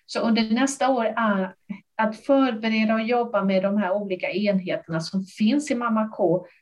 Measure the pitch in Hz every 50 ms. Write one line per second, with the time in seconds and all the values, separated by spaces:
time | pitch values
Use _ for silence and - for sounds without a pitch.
0 | _ - - 190 208 226 220 233 220 220 220 247 269 277 - - 262 262 262 240
1 | 226 214 214 233 226 214 202 190 190 190 - _ _ - 202 - - _ _ -
2 | 220 214 220 - - - 277 269 269 254 226 214 226 220 220 220 220 220 220 220
3 | 226 233 247 240 240 233 208 196 190 196 190 190 190 202 202 208 202 180 190 208
4 | 202 196 185 180 - 143 143 190 208 202 196 190 180 170 151 151 - - 165 160
5 | 160 - - 190 190 - - - 208 214 277 294 285 - 254 240 240 233 220 220
6 | 214 214 - - 202 170 170 185 - - _ _